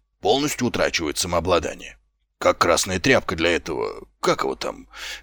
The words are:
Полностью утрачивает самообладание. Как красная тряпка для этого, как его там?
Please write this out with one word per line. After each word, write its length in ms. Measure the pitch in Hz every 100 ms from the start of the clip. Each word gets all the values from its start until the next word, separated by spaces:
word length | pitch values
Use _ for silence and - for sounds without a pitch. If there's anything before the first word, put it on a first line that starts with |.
| _ _
Полностью 460 | 92 131 147 - 120
утрачивает 500 | - 76 - 78 71
самообладание. 800 | 90 85 85 87 78 - - - _ _ _ _
Как 200 | 90 90
красная 420 | 87 80 - 92
тряпка 340 | 135 117 -
для 160 | 85 85 80
этого, 500 | - 65 52 50 - _
как 220 | 185 156
его 120 | 67
там? 320 | 64 - - - - - -